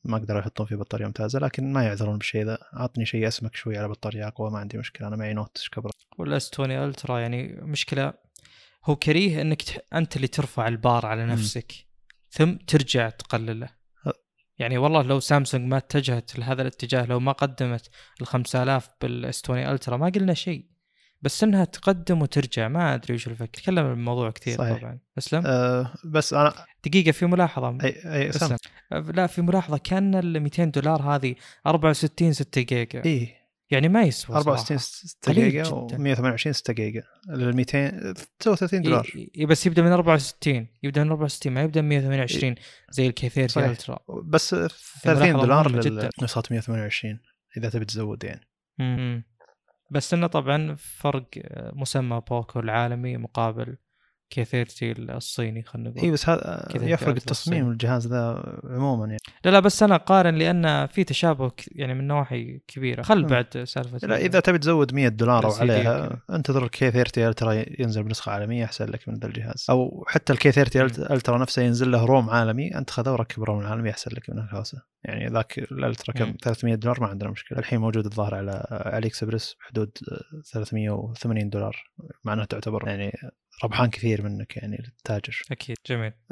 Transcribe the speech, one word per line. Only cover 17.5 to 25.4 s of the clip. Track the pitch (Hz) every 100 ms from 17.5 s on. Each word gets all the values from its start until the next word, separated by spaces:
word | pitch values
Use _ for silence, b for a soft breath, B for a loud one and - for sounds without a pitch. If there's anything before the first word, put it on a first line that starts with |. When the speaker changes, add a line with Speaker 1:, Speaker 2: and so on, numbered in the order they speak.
| 131 127 120 - B B B
Speaker 2:
الخمسة | 123 127 123 127
آلاف | 127 135 - _
بال | 127 123 123
اس | 127
توني | - 123 131
ألترا | 135 - 123
ما | 165
قلنا | 190 190
شيء، | 165 - 165 - _ _ _ _ _
بس | 139 -
إنها | 214 196 175
تقدم | - - 185 165 170
وترجع، | 143 - 135 - 113
ما | 151 165
أدري | 131 -
وش | 120 120
الفكرة. | 117 113 -
تكلم | - 185 143
عن |
الموضوع | 120 120 123 117
كثير | 110 - 117
Speaker 1:
صحيح. | 120 117
Speaker 2:
طبعا. | 117 123 _ -
أسلم؟ | - 156